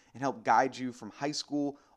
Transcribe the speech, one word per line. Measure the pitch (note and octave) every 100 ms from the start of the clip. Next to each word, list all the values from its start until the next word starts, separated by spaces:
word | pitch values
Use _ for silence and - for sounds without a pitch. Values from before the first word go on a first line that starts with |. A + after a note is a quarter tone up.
| _
and | -
help | C3+ A#2+
guide | A#2 A2+ C3 A#2
you | B2+
from | A#2 G#2+
high | - C#3+
school | D3 - C#3+ C#3+ C#3+ _